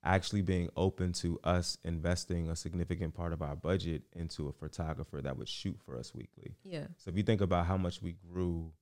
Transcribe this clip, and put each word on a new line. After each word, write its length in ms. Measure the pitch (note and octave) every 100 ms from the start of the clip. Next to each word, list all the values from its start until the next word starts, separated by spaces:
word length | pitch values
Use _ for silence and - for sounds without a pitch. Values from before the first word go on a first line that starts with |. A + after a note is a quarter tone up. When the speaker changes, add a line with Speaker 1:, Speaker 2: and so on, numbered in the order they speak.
Speaker 1:
actually 380 | - F#2+ - G#2
being 260 | F2+ F2+ F2 -
open 380 | F#2+ - F2+
to 260 | F2 F2 E2
us 340 | - F2+ F2 -
investing 640 | F2 E2 E2 F2+ - F2 D#2+
a 60 | E2
significant 580 | E2 E2+ E2 E2+ D#2+
part 200 | D#2+ E2+
of 80 | E2
our 120 | D2+ D2+
budget 460 | E2 F#2 E2 D#2 -
into 340 | E2+ E2 - D2
a 40 |
photographer 720 | C#2+ D#2 - D#2+ D#2 D#2+ D2
that 160 | C2+ C2+
would 100 | -
shoot 300 | - G2 - -
for 100 | B1
us 160 | A#1+ -
weekly. 400 | - - - -
Speaker 2:
Yeah. 220 | G3 E3+ D3 F3
Speaker 1:
So 140 | -
if 60 | F2
you 40 |
think 160 | G2 G#2+
about 260 | F#2+ F2 E2+
how 100 | F#2+
much 240 | F2+ -
we 140 | F2 E2+ F2+
grew 400 | F2+ F2+ E2+ E2 D2+